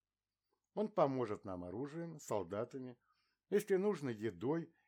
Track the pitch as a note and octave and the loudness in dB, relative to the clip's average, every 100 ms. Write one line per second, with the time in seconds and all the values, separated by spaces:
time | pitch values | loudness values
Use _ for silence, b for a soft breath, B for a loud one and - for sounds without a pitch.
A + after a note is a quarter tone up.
0 | _ _ _ _ _ _ _ - G#3+ - | _ _ _ _ _ _ _ -2 0 4
1 | D3 C3 A#2 G#2 G2+ F2+ F2 F#2+ C#3+ D#3+ | 4 4 0 -2 -4 -6 -6 -6 -6 -6
2 | E3+ D#3 - A2 E2+ G2+ B2 C#3 B2+ A#2+ | -10 -10 -4 -2 -2 -2 -4 -6 -10 -12
3 | _ _ _ _ _ G3+ G3+ F#3+ G3+ F3+ | _ _ _ _ _ 0 4 4 4 2
4 | C#3 A2 A2 F2 A2+ E3 E3+ b | -2 -2 -2 0 0 0 -2 b